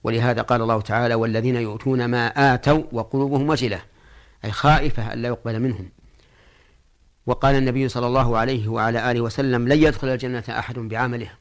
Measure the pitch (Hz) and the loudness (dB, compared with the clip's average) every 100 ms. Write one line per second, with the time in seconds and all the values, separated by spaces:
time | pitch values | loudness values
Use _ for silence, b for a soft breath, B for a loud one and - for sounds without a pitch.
0 | 113 113 120 113 - 120 113 110 104 113 | -2 0 0 0 0 0 2 0 0 0
1 | 120 113 113 110 127 123 110 113 135 127 | 0 0 0 0 0 -2 -4 -4 -2 0
2 | 120 123 117 139 139 123 143 156 - 117 | 0 0 0 2 2 4 4 2 0 -6
3 | 110 135 139 139 147 147 123 92 - b | -4 -2 0 0 2 0 -2 -4 -10 b
4 | b b b b 110 98 147 156 147 123 | b b b b -8 2 4 6 4 0
5 | 110 117 120 113 117 113 123 95 90 - | -2 -4 -4 -4 -4 -2 -2 -4 -10 -20
6 | b b b b b b b b b b | b b b b b b b b b b
7 | _ _ - 120 135 139 127 127 131 123 | _ _ -4 2 2 4 2 0 -2 -2
8 | 123 131 120 113 120 127 107 113 110 117 | 0 2 2 2 0 -2 -2 0 0 0
9 | 123 120 117 - 135 120 120 151 156 - | 0 0 -2 -2 0 0 2 4 4 2
10 | 135 127 127 120 113 117 117 123 113 110 | -2 -4 -4 -6 -6 -8 -8 -10 -8 -4
11 | 123 120 107 - | -2 -4 -8 -16